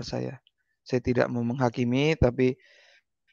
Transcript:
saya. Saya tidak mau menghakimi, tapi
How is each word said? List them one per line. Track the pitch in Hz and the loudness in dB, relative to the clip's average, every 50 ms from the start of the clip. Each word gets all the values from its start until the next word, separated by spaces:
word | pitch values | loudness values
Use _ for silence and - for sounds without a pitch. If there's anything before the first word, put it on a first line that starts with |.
| 127 | -8
saya. | - 123 123 127 127 131 - _ _ _ _ _ _ _ _ _ | -8 -6 -6 -6 -6 -8 -12 _ _ _ _ _ _ _ _ _
Saya | - 131 123 | -4 -2 -2
tidak | - 131 120 123 - | 0 0 2 2 0
mau | - 123 120 | 0 0 -2
menghakimi, | 117 117 123 135 127 120 117 131 123 120 123 135 147 156 160 | -4 -4 -2 0 0 0 0 0 0 0 2 2 2 2 2
tapi | - 131 120 120 131 127 127 127 - _ _ - - - _ _ _ _ _ _ _ _ _ | 2 2 0 2 2 2 0 0 -2 _ _ -20 -20 -20 _ _ _ _ _ _ _ _ _